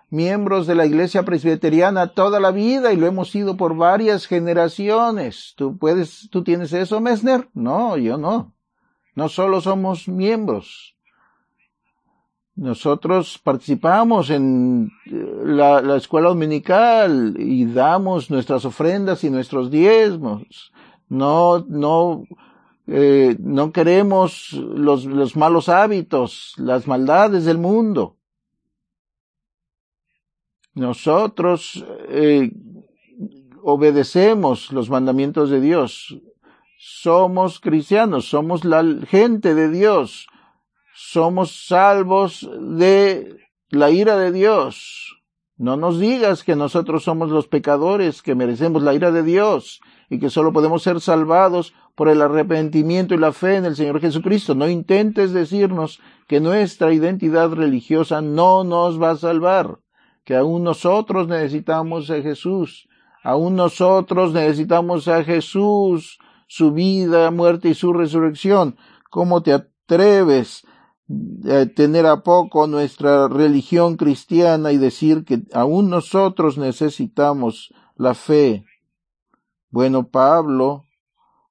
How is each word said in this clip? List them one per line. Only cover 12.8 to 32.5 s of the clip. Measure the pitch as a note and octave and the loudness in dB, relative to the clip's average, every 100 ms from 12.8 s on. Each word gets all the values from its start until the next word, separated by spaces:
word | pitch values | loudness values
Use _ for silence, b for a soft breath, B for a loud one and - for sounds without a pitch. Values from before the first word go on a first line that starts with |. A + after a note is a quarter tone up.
| D3+ C#3+ D#3+ F#3 D#3+ - | -2 -2 0 -2 -2 -8
participamos | - C3 - C#3 D#3+ G3 A#3 A3 C#3 | -6 -4 -4 -2 0 2 2 0 0
en, | D3 C3+ B2+ B2+ B2 G#2+ - - | 0 0 0 0 0 -2 -8 -14
eh, | - - G#2 | -12 -10 -8
la, | B2+ C#3+ C#3+ C#3+ | -2 2 4 4
la | C3+ C#3 | 2 -2
escuela | - D#3 E3+ | 0 0 2
dominical | F3 D#3 D3+ - F#3 A#3 A3+ G3 C#3 A2+ - | 0 -2 -4 0 2 4 2 2 0 -2 -4
y | B2+ C3 | -4 -2
damos | A#2 B2 C#3+ F3+ F#3+ F3+ B2 | 0 0 2 0 -2 -4 -4
nuestras | C#3 A#2 C3 C3 | -4 -2 -4 -4
ofrendas | - D#3+ G3 F#3+ F#3 | -4 -2 -2 -2 -4
y | D#3 | -2
nuestros | C3 B2 C#3 B2+ | -4 -4 -6 -2
diezmos. | D3+ F#3+ A3 G#3+ E3+ C3 G#2 - - - b b b - | 2 4 4 2 -2 -8 -10 -12 -20 -20 b b b -10
No, | C3 C#3 D#3+ F3 F3 F3 | -4 0 2 2 2 -2
no, | D3 D3 E3 F3 D#3 - - b b b b - | -6 -2 0 0 -4 -12 -20 b b b b -6
eh, | C#3+ C#3+ C#3 C3 A2+ | 2 4 6 4 2
no | - C#3 D3+ | -4 -2 -2
queremos | E3+ E3 F#3 G3+ F#3+ F3+ - - | 0 2 2 2 2 0 -2 -14
los, | C#3+ A#2+ A2+ D3 C#3 C3+ | -12 -10 -2 0 0 0
los | C#3 C3 D#3 | -2 -2 0
malos | D#3 E3+ E3 | 2 2 2
hábitos, | F3 G#3+ G3 D#3+ C#3 G#3 - - - | 2 2 0 -2 -2 -4 -6 -20 -10
las | B2 B2+ B2+ | -4 -2 -2
maldades | C3 C3 E3+ G#3+ G3 E3 | -2 2 2 2 2 0
del | E3 | 0
mundo. | E3+ A3 A3 F3 F#2+ _ _ _ _ _ _ _ _ _ _ _ _ _ _ _ _ _ _ _ _ _ _ _ _ _ _ | 0 0 0 -2 -4 _ _ _ _ _ _ _ _ _ _ _ _ _ _ _ _ _ _ _ _ _ _ _ _ _ _
Nosotros, | C#3 B2+ A#2+ - F3 G#3+ - F3 E3+ - - - - - | -8 -6 -4 0 0 0 -2 -2 -2 -4 -18 -16 -16 -8
eh, | C#3 D3+ C#3+ B2+ | 0 2 4 2